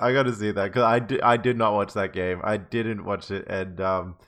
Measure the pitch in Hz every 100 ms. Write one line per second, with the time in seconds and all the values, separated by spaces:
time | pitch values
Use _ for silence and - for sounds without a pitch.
0 | 120 131 127 110 107 101 98 123 117 120
1 | 117 131 120 120 123 120 110 104 98 107
2 | 95 95 90 90 107 107 87 120 110 107
3 | 92 98 - 98 - 95 95 87 95 95
4 | 90 85